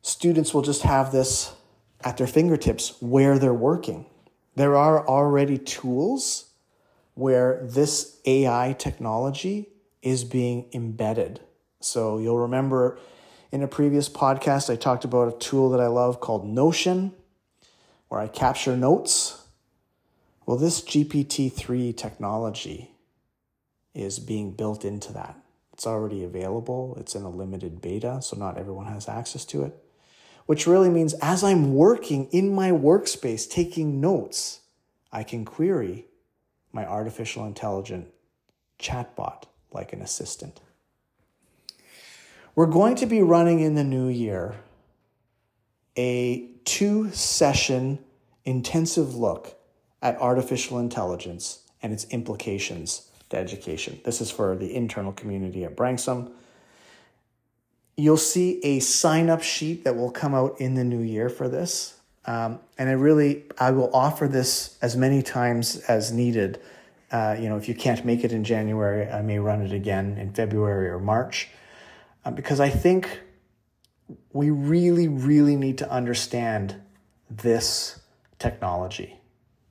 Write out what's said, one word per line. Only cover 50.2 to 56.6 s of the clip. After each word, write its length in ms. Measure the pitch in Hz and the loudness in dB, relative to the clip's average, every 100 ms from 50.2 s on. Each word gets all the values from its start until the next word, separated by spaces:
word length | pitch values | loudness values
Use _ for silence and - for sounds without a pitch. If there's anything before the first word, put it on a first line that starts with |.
artificial 580 | 123 127 127 123 - 123 | 2 2 0 -4 -4 -4
intelligence 840 | 120 117 90 85 92 87 - - _ _ | -4 -4 -4 -6 -10 -12 -12 -14 _ _
and 100 | 113 | -8
its 120 | 107 - | -8 -6
implications 1040 | 123 113 101 - 98 - 87 80 - - _ _ | -8 -6 -8 -6 -6 -6 -8 -8 -10 -12 _ _
to 60 | - | -6
education. 640 | 92 98 - 78 - - | -6 -10 -10 -8 -10 -8
This 160 | - 117 | -8 -6
is 100 | 110 | -6
for 260 | - 101 92 | -2 -2 -2
the 180 | 95 | -4
internal 380 | 123 113 - 98 | -4 -4 -4 -8
community 520 | 98 110 98 95 92 | -8 -8 -6 -6 -6
at 120 | 87 90 | -8 -4
Branksome. 560 | 123 127 - 123 123 - _ _ | -2 -2 -4 -6 -8 -16 _ _